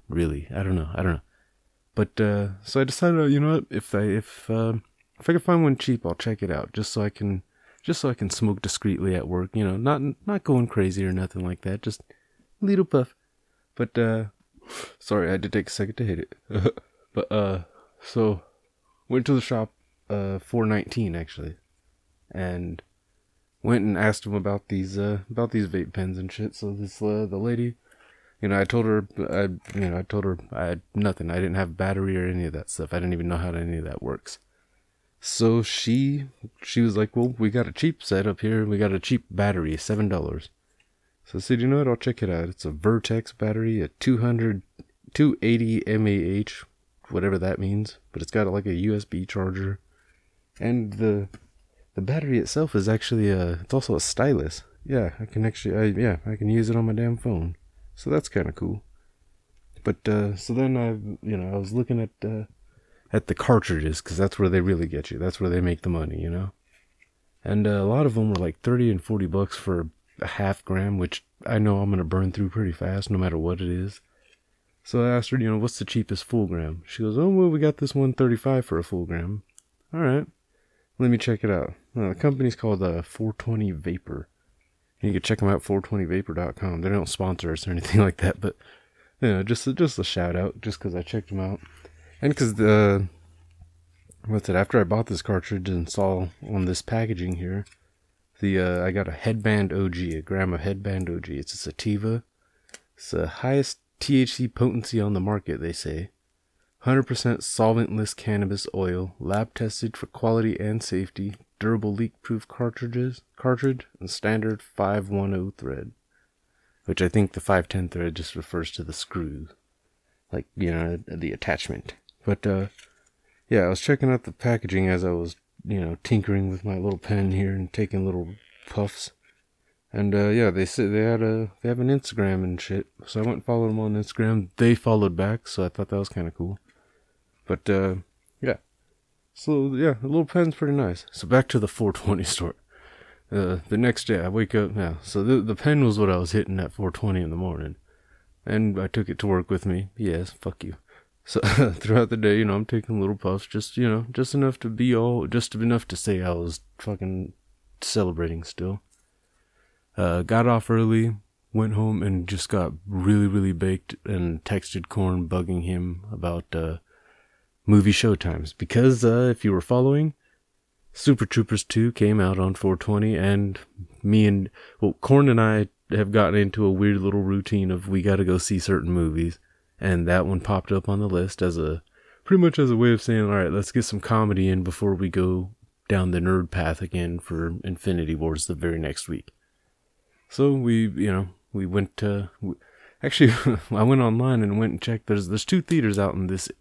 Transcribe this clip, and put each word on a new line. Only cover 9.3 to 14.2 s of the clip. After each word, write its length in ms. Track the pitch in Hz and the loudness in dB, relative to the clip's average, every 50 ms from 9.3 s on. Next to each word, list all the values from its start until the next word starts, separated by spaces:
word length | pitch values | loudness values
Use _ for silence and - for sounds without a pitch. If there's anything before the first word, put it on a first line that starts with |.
| 90 90 90 95 - | -2 -2 -2 -2 -2
You 80 | 110 107 | -2 0
know, 140 | 95 92 101 | 0 0 0
not, 240 | 117 139 151 139 135 143 131 - - | 0 0 0 0 -2 -4 -6 -6 -4
not 180 | 208 208 196 - | -4 -4 -2 0
going 240 | - 131 127 120 117 | 2 2 2 2 2
crazy 380 | - 110 95 95 90 98 95 | 2 2 0 2 0 0 -2
or 80 | 92 92 | 0 0
nothing 300 | 92 95 95 - 98 92 | -2 -2 -4 -4 -6 -6
like 160 | 90 92 - | -6 -6 -6
that. 200 | - 95 95 104 | -6 -6 -6 -6
Just 200 | - 113 107 - | -6 -8 -8 -8
a 640 | - - - _ _ _ _ _ _ _ _ _ 208 | -12 -20 -20 _ _ _ _ _ _ _ _ _ 0
little 200 | 196 202 190 185 | 2 2 2 2
puff. 300 | - - 139 127 - _ _ _ _ _ _ _ _ _ _ _ _ _ | 2 2 2 0 0 _ _ _ _ _ _ _ _ _ _ _ _ _
But, 220 | - 120 110 - 123 | -6 -6 -2 0 0
uh, 280 | 117 113 113 113 | 0 2 0 -2